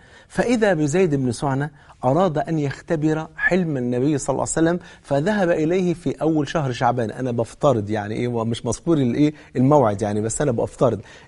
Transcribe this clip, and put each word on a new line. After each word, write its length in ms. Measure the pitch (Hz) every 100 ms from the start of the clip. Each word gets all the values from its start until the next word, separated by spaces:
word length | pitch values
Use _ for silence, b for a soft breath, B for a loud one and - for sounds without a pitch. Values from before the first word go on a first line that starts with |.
| B B B
فإذا 460 | - - 247 214
بزيد 400 | 170 151 170 190
بن 180 | 143 127
سعنة 380 | 113 147 135 147 B B B
أراد 340 | 127 143 190 147
أن 200 | 165 160
يختبر 680 | 143 - - 165 151 156 160 -
حلم 400 | - 180 170 139
النبي 420 | 123 123 139 143
صلى 160 | -
الله 80 | 131
عليه 100 | 123
وسلم، 260 | - 165 175 B B
فذهب 480 | - 139 160 208 175
إليه 440 | 170 156 185 180
في 280 | 160 - -
أول 260 | 156 156 143
شهر 240 | 170 139
شعبان. 380 | 117 123 123 110
أنا 220 | - 127
بفترض 580 | 120 113 - 147 120 101
يعني 240 | 107 104
إيه، 140 | 117 120
ومش 380 | 117 113 117 120
مذكور 320 | 107 - 165
الإيه 360 | 127 120 147 151 B -
الموعد 460 | 131 151 117 101
يعني، 180 | 104 104
بس 220 | 110 -
أنا 100 | 147
بفترض، 480 | 117 117 - 131 104 B B